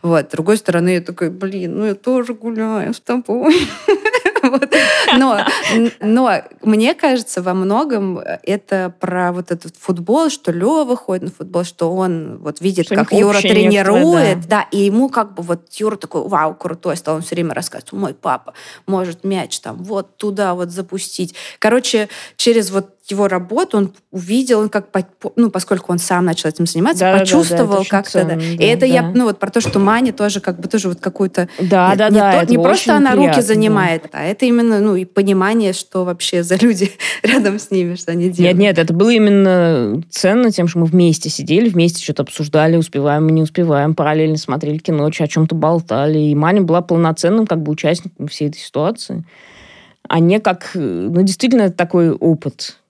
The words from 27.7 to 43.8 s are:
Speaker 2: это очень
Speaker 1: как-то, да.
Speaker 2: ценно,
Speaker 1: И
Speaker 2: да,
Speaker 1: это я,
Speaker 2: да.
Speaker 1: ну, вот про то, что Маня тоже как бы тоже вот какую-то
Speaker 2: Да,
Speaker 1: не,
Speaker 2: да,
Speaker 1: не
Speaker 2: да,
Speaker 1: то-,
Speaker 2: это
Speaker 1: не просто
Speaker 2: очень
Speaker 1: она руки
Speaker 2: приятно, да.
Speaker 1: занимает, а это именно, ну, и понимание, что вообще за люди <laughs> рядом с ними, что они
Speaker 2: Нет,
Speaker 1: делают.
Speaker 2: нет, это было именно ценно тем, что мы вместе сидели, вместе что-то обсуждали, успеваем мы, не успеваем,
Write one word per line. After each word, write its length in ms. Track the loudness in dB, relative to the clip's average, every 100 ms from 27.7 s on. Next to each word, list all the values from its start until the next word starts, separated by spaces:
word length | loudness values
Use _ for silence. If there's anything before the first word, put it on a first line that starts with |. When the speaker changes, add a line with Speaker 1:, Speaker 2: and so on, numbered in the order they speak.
Speaker 2:
это 80 | 0
очень 100 | 2
Speaker 1:
как-то, 280 | -2 0 -2
да. 40 | 0 -2
Speaker 2:
ценно, 40 | -4
Speaker 1:
И 40 | 0
Speaker 2:
да, 60 |
Speaker 1:
это 220 | 0 2 2
я, 160 | 2
Speaker 2:
да. 100 | 0
Speaker 1:
ну, 100 | -4
вот 140 | -4 -4
про 120 | -2
то, 100 | -2
что 180 | -2 0
Маня 340 | 2 2 0
тоже 280 | -2 -4 -2
как 200 | -6 -6
бы 80 | -4
тоже 200 | -2 -2
вот 120 | -4
какую-то 480 | -8 -4 -4 -2 -6 -4
Speaker 2:
Да, 320 | 0 4 4
Speaker 1:
не, 40 | 4
Speaker 2:
да, 120 | 4
Speaker 1:
не 80 | 4
Speaker 2:
да, 140 | 6
Speaker 1:
то-, 60 | 4
Speaker 2:
это 80 | 4
Speaker 1:
не 60 | 2
просто 320 | 4 2 2
Speaker 2:
очень 60 | 4
Speaker 1:
она 120 | 4
руки 100 | 4
Speaker 2:
приятно, 200 | 4 2
да. 40 | 2
Speaker 1:
занимает, 600 | 2 2 2 2 -2 -6
а 100 | -8
это 220 | -6 -2 2
именно, 340 | 2 2 2
ну, 160 | 2 0
и 80 |
понимание, 680 | -2 0 2 2 2 2 0
что 320 | -4 -6 -6
вообще 380 | -4 -4 -4 -2
за 140 | 0 2
люди 360 | 2 2 -2 -4 -8
<laughs> 140 | -2
рядом 360 | 0 2 0 -2
с 120 | -4
ними, 240 | -2 -2
что 180 | -4 -6
они 120 | -2 -2
Speaker 2:
Нет, 60 |
Speaker 1:
делают. 240 | 2 2 4
Speaker 2:
нет, 200 | 4 2
это 140 | 0
было 180 | 2 4
именно 920 | 4 4 4 4 4 4 2 0 -2 -6
ценно 400 | -2 2 4 2
тем, 180 | 2 0
что 100 | 2
мы 60 | 2
вместе 420 | 4 4 2 -4
сидели, 380 | -8 0 2 4
вместе 340 | 2 2 0
что-то 200 | -6 -4
обсуждали, 540 | -6 -4 -2 2 4 2
успеваем 480 | 0 -2 0 2 2
мы, 60 |
не 100 | 2
успеваем, 520 | 0 0 0 2